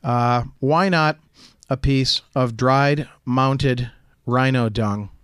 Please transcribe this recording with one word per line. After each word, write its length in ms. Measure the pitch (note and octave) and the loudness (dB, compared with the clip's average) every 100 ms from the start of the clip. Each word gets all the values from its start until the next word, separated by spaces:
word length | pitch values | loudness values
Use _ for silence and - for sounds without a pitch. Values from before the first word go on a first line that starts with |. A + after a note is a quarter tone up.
uh, 400 | C3+ A#2+ A#2+ A#2+ - - | -2 0 2 0 -2 -6
why 300 | C3+ D#3 G3 | 0 2 2
not 280 | E3+ D#3 D#3 _ _ - _ - | 2 0 -2 _ _ -20 _ -6
a 80 | C3+ | -2
piece 440 | C3+ C3+ C3 - _ C3+ | 0 0 0 -4 _ -2
of 220 | B2+ A2+ | -2 0
dried, 500 | B2+ C3+ C#3+ D3 C3+ - | 2 2 2 0 -4 -12
mounted 680 | - B2+ C3 C3+ C#3 B2 A#2+ - _ _ - | -4 0 0 0 -2 -2 -6 -12 _ _ -2
rhino 420 | B2 C3 C3 A#2 | 0 2 0 0
dung 420 | G#2+ G#2+ G2+ G2+ - | -2 -2 -4 -8 -16